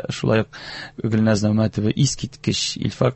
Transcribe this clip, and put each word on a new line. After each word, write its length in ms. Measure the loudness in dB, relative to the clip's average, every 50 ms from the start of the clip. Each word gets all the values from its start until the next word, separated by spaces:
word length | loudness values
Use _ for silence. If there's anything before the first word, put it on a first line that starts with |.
| 2 -2
шулай 320 | -6 -2 0 2 2 2 2
ук 140 | -2 -8 -16 -16 -16 -14 -14 -16 -16 -12 -6
Гөлназ 420 | -4 0 2 4 4 4 4 4 2
Нәүмәтова 480 | 2 2 4 2 2 0 0 0 0 2
искиткеч, 800 | 2 0 0 0 -4 -8 -10 -10 -6 -4 -2 -2 -2 -2 -4 -6 -4
Илфак 380 | -4 -6 -2 0 0 0 0